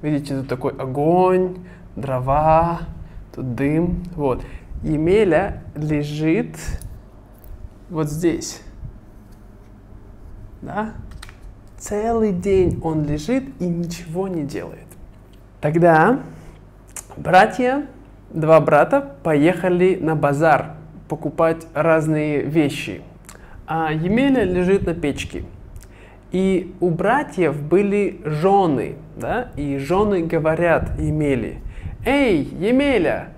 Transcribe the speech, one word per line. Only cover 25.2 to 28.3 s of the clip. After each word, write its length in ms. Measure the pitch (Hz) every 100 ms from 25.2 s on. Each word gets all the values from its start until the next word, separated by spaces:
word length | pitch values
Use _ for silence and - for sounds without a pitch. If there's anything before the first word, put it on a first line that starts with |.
| - - - - - - - - - - -
И 420 | 180 190 185 180 -
у 100 | 180
братьев 720 | 160 185 262 302 - 160 147
были 600 | 147 175 202 202 196 -
жены, 680 | 147